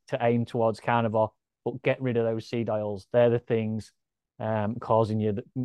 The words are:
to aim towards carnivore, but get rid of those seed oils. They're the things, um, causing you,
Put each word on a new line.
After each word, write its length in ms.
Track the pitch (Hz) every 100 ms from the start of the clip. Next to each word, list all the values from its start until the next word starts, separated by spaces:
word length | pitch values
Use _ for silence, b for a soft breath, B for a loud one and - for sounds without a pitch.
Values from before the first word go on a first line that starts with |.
| -
to 100 | 131
aim 240 | 120 120 113
towards 340 | 123 113 107
carnivore, 520 | - 120 117 110 110 _ _ _
but 180 | - 123
get 180 | - 131
rid 160 | 131 117
of 80 | 113
those 240 | 113 -
seed 200 | 120 113
oils. 380 | 107 104 101 -
They're 160 | 120 120
the 100 | 117
things, 520 | - 117 110 110 - _ _ _ _ -
um, 360 | 110 110 104 120
causing 400 | - 113 110 107
you, 180 | 107 101 - -